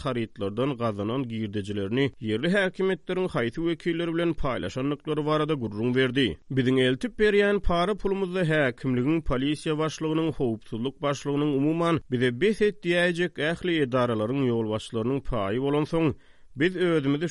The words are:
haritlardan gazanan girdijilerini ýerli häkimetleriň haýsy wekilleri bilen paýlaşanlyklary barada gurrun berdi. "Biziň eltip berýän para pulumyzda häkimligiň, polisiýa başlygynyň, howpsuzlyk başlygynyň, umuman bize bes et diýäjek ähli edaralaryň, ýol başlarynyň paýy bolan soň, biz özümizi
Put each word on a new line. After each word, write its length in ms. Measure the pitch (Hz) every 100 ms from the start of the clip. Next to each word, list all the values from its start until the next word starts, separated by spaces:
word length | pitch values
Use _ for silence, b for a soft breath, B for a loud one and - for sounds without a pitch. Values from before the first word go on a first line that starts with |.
haritlardan 720 | 139 120 110 - 98 104 135 123
gazanan 440 | 117 101 104 127 127
girdijilerini 800 | 110 107 104 98 104 98 123 139 -
ýerli 260 | 107 107 160
häkimetleriň 720 | 202 185 - 190 185 - 180 185
haýsy 260 | 151 117 160 165
wekilleri 480 | 160 175 165 170
bilen 180 | 165 170 165
paýlaşanlyklary 840 | 147 110 - 131 135 147 - 151 151
barada 280 | 156 151
gurrun 400 | 151 113 104 120
berdi. 440 | 127 131 127 120 80 -
"Biziň 280 | 135 127 131
eltip 400 | 127 131 247 -
berýän 400 | 214 202 202 202
para 340 | - 175 175
pulumyzda 500 | 208 202 196 190 185
häkimligiň, 760 | 160 156 135 120 135 123 127 165 156
polisiýa 440 | 127 139 151 165 151
başlygynyň, 520 | 156 - 160 160 160 147
howpsuzlyk 640 | 127 110 - 107 123 -
başlygynyň, 540 | 143 139 143 143 151 135
umuman 420 | 147 165 170 160 -
bize 300 | 127 127 123
bes 220 | 190 214
et 220 | 208 196
diýäjek 500 | 170 175 175 170 175 - 147
ähli 320 | 170 175 165
edaralaryň, 560 | 135 127 120 110 107 139 131
ýol 160 | 117 110
başlarynyň 460 | 107 - 113 113 139 -
paýy 300 | 117 98 113
bolan 240 | 139 147
soň, 300 | 151 165 160 113 b b b -
biz 200 | 180 180
özümizi 520 | 180 160 135 143 -